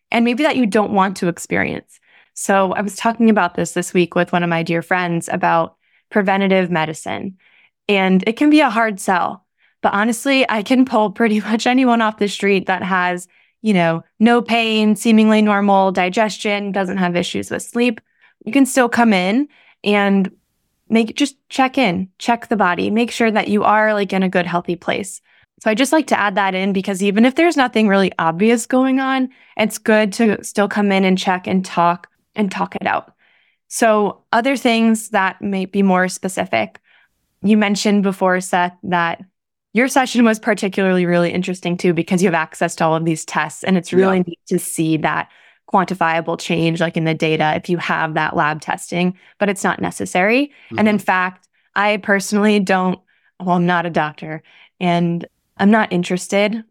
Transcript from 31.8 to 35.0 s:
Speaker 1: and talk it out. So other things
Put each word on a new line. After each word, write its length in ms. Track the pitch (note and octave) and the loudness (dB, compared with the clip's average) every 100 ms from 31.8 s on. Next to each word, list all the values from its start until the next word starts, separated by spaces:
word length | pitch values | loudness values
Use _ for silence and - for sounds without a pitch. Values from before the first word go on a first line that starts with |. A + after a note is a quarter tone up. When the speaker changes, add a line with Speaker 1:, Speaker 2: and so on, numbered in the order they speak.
| E3+ F3 - _ _ | 2 0 -6 _ _
Speaker 1:
and 160 | - G3+ | -4 -4
talk 240 | F#3+ F3+ - | -4 -6 -6
it 100 | - | -4
out. 280 | - - _ _ _ _ _ _ | -4 -6 _ _ _ _ _ _
So 540 | - A3+ G#3+ G3+ - _ | 0 2 4 0 -4 _
other 240 | A3+ B3 C4+ | 0 0 0
things 540 | A#3+ A3+ A3+ A3 | 2 2 2 2